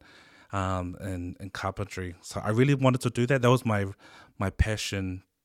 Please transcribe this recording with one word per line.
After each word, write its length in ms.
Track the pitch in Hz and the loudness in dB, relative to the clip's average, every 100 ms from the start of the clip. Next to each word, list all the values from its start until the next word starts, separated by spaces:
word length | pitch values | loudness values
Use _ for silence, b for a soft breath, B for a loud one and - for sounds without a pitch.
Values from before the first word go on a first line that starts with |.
| b b b b b | b b b b b
um, 440 | 98 95 92 90 90 | -4 -2 -2 -4 -8
in, 360 | 101 92 87 90 | -8 -6 -8 -10
in 100 | 98 | -12
carpentry. 640 | - 98 98 101 - 92 85 | -6 -6 -4 -8 -8 -10 -10
So 200 | - - | -10 -6
I 100 | - | 0
really 240 | 110 131 | 4 4
wanted 260 | 139 131 123 | 6 4 4
to 80 | 123 | 0
do 160 | 117 123 | 0 2
that. 160 | 139 | 4
That 80 | 120 | 6
was 140 | 127 | 4
my, 220 | 120 104 98 98 b b b b | 4 0 -2 -6 b b b b
my 120 | 98 | -4
passion 720 | - - 107 - 101 95 92 - _ | 0 0 0 -4 -4 -4 -6 -12 _